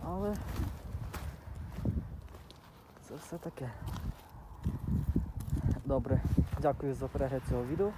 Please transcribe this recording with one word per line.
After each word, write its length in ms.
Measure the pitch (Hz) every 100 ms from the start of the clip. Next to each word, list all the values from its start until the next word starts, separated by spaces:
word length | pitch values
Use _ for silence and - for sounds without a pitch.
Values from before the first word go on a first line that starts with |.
| 151
але 300 | 180 208 208 - - - - - - - - - - - - - - - - - - - - - - - - - - -
це 60 |
все 240 | 135 - 170
таке. 320 | 170 - 131 110 - - - - - - - - - - - - - - - - - - - -
Добре, 380 | - 135 123 127 - - - -
дякую 340 | 151 131 143
за 140 | 123 131
перегляд 340 | - 135 131 -
цього 160 | 131
відео. 260 | 123 165 202